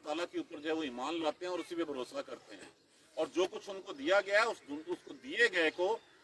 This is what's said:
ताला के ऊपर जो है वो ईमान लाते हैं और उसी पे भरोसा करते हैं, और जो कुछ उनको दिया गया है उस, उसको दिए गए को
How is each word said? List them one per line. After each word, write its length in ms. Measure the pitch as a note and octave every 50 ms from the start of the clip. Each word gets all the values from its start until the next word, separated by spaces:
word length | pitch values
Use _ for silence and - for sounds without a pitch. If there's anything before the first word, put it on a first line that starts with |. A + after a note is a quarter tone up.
ताला 240 | - D3+ D3+ D#3+ F3
के 120 | E3+ - F3
ऊपर 200 | D3+ - E3+ D3+
जो 100 | D3 D#3+
है 60 | D#3
वो 80 | D#3+ D#3+
ईमान 340 | C3+ A#2+ A#2+ B2 C#3+ E3+ E3+ D#3+
लाते 240 | D3+ D3+ - F3+
हैं 60 | F3+ F3+
और 80 | F3
उसी 140 | D#3 - F3
पे 100 | E3 E3
भरोसा 360 | D3+ C#3+ C3 B2 - B2+ C#3 C3+
करते 320 | - B2+ - - - G#2
हैं, 160 | F#2+ - - - _ _ _ _ _ _ _ -
और 120 | - D#3+ -
जो 160 | - D#3 F#3 F#3
कुछ 200 | D3 C#3+ - -
उनको 220 | G3 G3 F3+ G3 F3
दिया 260 | C#3 C3+ D#3+ F#3 G3+ G3
गया 180 | G3 G3+ G#3
है 60 | A3+
उस, 160 | A#3 G3 - - C3+ - - - F3
उसको 260 | F3+ - - - D#3+
दिए 320 | C3+ - C3 E3 G#3+ A#3+ A3+
गए 200 | F#3+ F3+ E3 D#3 -
को 160 | - F3+ F#3+ A3+ A3 - - - -